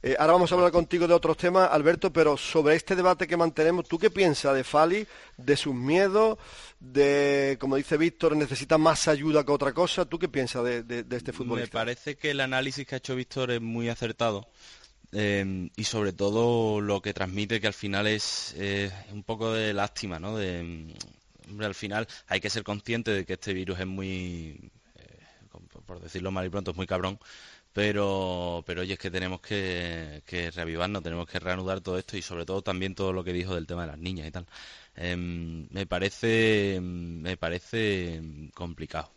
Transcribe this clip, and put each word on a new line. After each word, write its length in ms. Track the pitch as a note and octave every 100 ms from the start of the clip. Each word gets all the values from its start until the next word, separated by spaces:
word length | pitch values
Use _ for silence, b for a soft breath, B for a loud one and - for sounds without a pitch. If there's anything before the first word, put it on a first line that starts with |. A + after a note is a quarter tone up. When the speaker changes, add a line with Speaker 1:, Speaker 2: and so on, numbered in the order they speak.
Speaker 1:
Eh, 140 | A#2+ C3+
ahora 140 | D#3
vamos 180 | F3+ F3
a 20 |
hablar 160 | F3+ F3
contigo 340 | E3+ D#3+ F3 E3+
de 60 |
otros 240 | E3+ E3 D#3
temas, 320 | F3 F3+ F#3
Alberto, 400 | D3+ D3 E3+ F#3+
pero 280 | D#3 D#3 C#3+
sobre 380 | - E3 D3 D#3+
este 200 | - F#3
debate 300 | F3+ F3+ F3
que 100 | E3+
mantenemos, 500 | E3 D3+ D#3 F3+ E3
¿tú 120 | E3
qué 100 | G#3
piensas 460 | F#3+ F#3 C#3+ C#3+
de 100 | C3+
Fali, 420 | B2+ D3 D#3+ G3 G#3+ B B -
de 200 | B2+ C#3+
sus 180 | D3+
miedos, 640 | B2+ B2+ E3 G3 G3+ A3 G#3+ B B B B
de, 800 | B2+ C3 C#3+ C#3+ C#3 C#3 C3+ C3+
como 160 | C3+ C3+
dice 200 | C#3 D3+
Víctor, 400 | E3 - E3 D3+
necesita 420 | C#3+ C#3 - D#3+
más 300 | D#3+ D3+ -
ayuda 360 | D3 D3+ D3+
que 60 | C#3
otra 200 | C#3+ C#3
cosa? 320 | C3 F3 -
¿Tú 140 | F3 E3+
qué 80 | F3
piensas 360 | C#3 B2 B2+
de, 180 | A#2+ A#2+
de, 180 | A#2 A#2+
de 140 | A#2 B2
este 160 | A#2+
futbolista? 440 | A#2 B2 A#2+ A#2 A2+
Speaker 2:
Me 60 |
parece 300 | A2+ B2 - C#3+
que 140 | D#3
el 100 | C#3
análisis 460 | C3 C3 C3+ C3 C3+
que 80 |
ha 40 | C3
hecho 180 | - B2+
Víctor 340 | B2 - B2+
es 100 | A#2+
muy 280 | A2+ A#2 A#2
acertado. 580 | A#2 A#2 A2 A#2 G2+ - B B B B _ _
Eh, 540 | G#2 G#2 G2+ F#2+ F#2+ F2+ -
y 80 |
sobre 300 | G#2+ A2+ G#2
todo 680 | F2 G2 G#2+ A#2 A#2 A2 G#2
lo 220 | G#2 G2+
que 100 | G#2
transmite, 480 | G2 F#2+ F#2+ G#2 A2+
que 60 | G#2
al 80 |
final 320 | G2+ G2+ G2 G#2+
es, 480 | G#2+ - - - C#2
eh, 340 | G2 G2+ G2+ F#2+ F#2+
un 100 | G2+
poco 280 | - A2 A2+
de 220 | A2 G#2+
lástima, 440 | G2+ G2+ - G2+ E2
¿no? 200 | F#2 A2
De, 480 | G2 F2 E2+ E2 D#2+ - - - _ _ -
hombre, 160 | G2+ G#2+
al 80 |
final 340 | F#2+ G#2 G#2 A2+ B _
hay 120 | F#2+
que 80 | G#2
ser 140 | G#2
consciente 460 | G#2 G#2 - A#2 A2+
de 160 | G2+ F2+
que 80 |
este 180 | F#2 -
virus 260 | F#2 F#2 F2+
es 80 | F#2
muy, 840 | F#2+ F#2+ F#2 F2+ F2 D#2+ D2 - _ _ _
eh, 220 | - - - b - - E2+ -
por 160 | D#2+ F2+
decirlo 300 | E2+ F#2 F#2
mal 160 | F#2+ F#2
y 20 |
pronto, 220 | G2 F2+
es 60 | F2
muy 80 | F#2
cabrón, 320 | F#2 F#2 G2+ B B B B _
pero, 920 | - G#2 G#2 G2+ G2 F#2 F2+ F2 E2+ E2
pero 140 | F2
oye, 140 | F#2
es 40 | F#2+
que 120 | F#2+
tenemos 300 | F2+ F#2 F#2
que, 800 | - G#2 F#2+ F2 F2 E2 D#2+ D2+
que 260 | - F2+ E2+
reavivarnos, 520 | E2+ E2 E2 F2+ G2+
tenemos 240 | E2+ E2+ E2+
que 120 | F#2
reanudar 440 | E2+ F2+ F#2 F#2+
todo 160 | F#2 F#2
esto 180 | - G2+
y 60 |
sobre 240 | E2+ F2 E2+
todo 160 | F#2+
también 320 | G2 F#2 F#2+
todo 180 | F#2 F#2+
lo 100 | F#2
que 120 | F2
dijo 200 | F2+ F#2
del 120 | F2+ D#2+
tema 160 | F2
de 60 | E2
las 100 | D2+
niñas 280 | F2 F#2 D#2
y 20 |
tal. 160 | F2+ F2 B B B B
Em, 720 | - F2 F2+ F2 E2+ E2 E2 -
me 140 | F#2+ F#2+
parece, 920 | F2+ G2 - A#2 A2+ A2 G#2+ G2+ F#2+
me 560 | F2+ F2 E2+ E2+ D#2+ F#2
parece 840 | E2+ F2 - A#2 A2 F#2+ F2 E2 D#2+ D2+ D2+
complicado. 560 | - F2 E2 D#2 D#2+ D#2